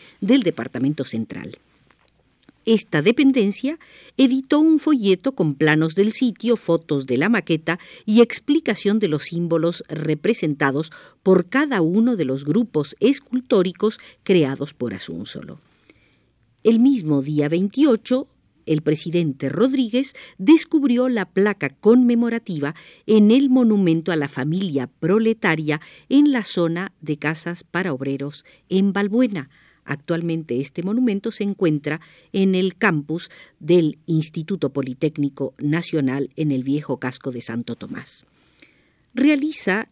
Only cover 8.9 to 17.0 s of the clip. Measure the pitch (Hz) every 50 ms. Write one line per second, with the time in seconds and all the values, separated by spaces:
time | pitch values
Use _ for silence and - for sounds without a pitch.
8.9 | 202 220 208 170 151 147 - - 170 170 175 165 165 165 160 170 175 - - -
9.9 | 156 151 151 156 156 151 - - 233 - - 156 143 - 151 139 131 147 160 -
10.9 | - - - - _ _ - 190 190 180 - - - 269 311 285 254 190 160 160
11.9 | 180 214 226 247 240 190 151 127 131 135 139 143 156 226 240 - - 156 143 -
12.9 | - - 202 254 277 - - _ 240 254 247 - 254 196 175 190 175 - 208 220
13.9 | - - - - - _ _ - 196 180 151 131 135 - 143 151 - - 123 117
14.9 | - - - - - 82 - - - - - - - - _ _ _ _ _ -
15.9 | _ _ _ _ _ _ _ _ _ _ _ _ _ _ - 226 233 226 240 277
16.9 | 277 233